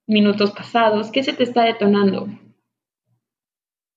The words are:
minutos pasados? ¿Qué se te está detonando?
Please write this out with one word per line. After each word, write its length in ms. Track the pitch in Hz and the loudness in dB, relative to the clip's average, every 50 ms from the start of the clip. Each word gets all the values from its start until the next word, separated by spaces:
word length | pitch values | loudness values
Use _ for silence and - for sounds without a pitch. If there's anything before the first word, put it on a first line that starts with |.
| _ | _
minutos 460 | - 220 208 208 208 202 208 202 202 | 0 2 4 4 2 2 0 -2 -2
pasados? 600 | - - - - - 233 226 214 214 208 214 - | -4 -8 -12 -4 0 0 2 2 0 0 -4 -4
¿Qué 100 | - 269 | -4 -4
se 120 | 269 294 277 | -4 -2 -2
te 80 | - | -2
está 220 | 247 240 240 240 233 | -2 0 2 0 0
detonando? 640 | 226 226 - 208 202 202 202 202 196 185 - - 208 - - - - _ _ _ _ _ _ _ _ _ _ _ _ _ _ _ _ _ _ _ _ _ _ _ _ _ _ _ _ _ | 0 0 0 2 2 2 4 2 0 0 -2 -8 -10 -14 -16 -20 -20 _ _ _ _ _ _ _ _ _ _ _ _ _ _ _ _ _ _ _ _ _ _ _ _ _ _ _ _ _